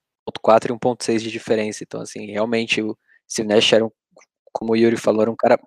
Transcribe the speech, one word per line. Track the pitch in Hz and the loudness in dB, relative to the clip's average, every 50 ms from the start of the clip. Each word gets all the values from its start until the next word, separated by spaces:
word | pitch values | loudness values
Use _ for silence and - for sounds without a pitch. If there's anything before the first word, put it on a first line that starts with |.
| _ _ _ _ _ | _ _ _ _ _
ponto | - _ - | -14 _ -2
quatro | - 113 110 113 - - | 2 4 4 4 4 0
e | 120 | -8
um | 113 | -2
ponto | - 127 117 - - | -2 -4 -4 -2 -4
seis | - 113 107 113 | -2 -2 -2 -2
de | 113 | -6
diferença. | 110 113 - - 117 107 107 107 101 - - | -10 -10 -2 -2 -2 -2 -2 -6 -8 -10 -14
Então, | _ - 110 | _ -12 -12
assim, | 110 - - 107 107 | -12 -12 -14 -14 -14
realmente, | 101 104 104 110 120 117 113 113 - - 107 | -10 -6 -4 -4 -2 -2 -2 -2 -2 -2 -2
o | 110 107 110 _ _ _ _ _ _ _ | -2 -4 -6 _ _ _ _ _ _ _
Steve | - - 110 | -6 -6 0
Nash | 104 - - - - 117 | 2 4 4 4 6 4
era | 107 113 | 4 2
um, | 110 _ _ _ _ _ - _ _ _ _ _ - - | 0 _ _ _ _ _ -20 _ _ _ _ _ -12 -10
como | - 113 113 113 | -8 -2 0 2
o | |
Yuri | 113 117 117 113 | 4 4 4 2
falou, | 110 - 113 107 110 | 2 0 0 2 2
era | 107 113 | 2 0
um | 110 | 0
cara | - - - 117 - _ | 0 2 2 2 2 _